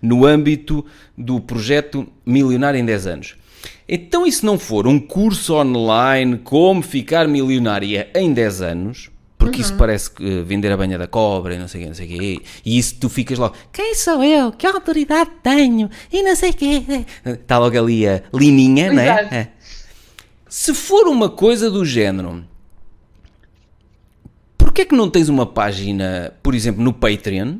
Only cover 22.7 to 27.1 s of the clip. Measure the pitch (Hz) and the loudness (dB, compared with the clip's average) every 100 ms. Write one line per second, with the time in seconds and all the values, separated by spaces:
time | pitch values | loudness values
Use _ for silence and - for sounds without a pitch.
22.7 | - - - _ _ _ _ _ _ _ | -20 -20 -20 _ _ _ _ _ _ _
23.7 | _ _ _ _ _ - _ _ _ - | _ _ _ _ _ -20 _ _ _ 6
24.7 | - 381 269 202 170 156 139 117 - 104 | 6 4 2 2 2 2 2 0 -2 -2
25.7 | 98 101 98 95 92 87 - - 127 113 | -4 -4 -4 -4 -6 -8 -6 -2 -2 -2
26.7 | 101 123 117 113 | 0 -2 0 -2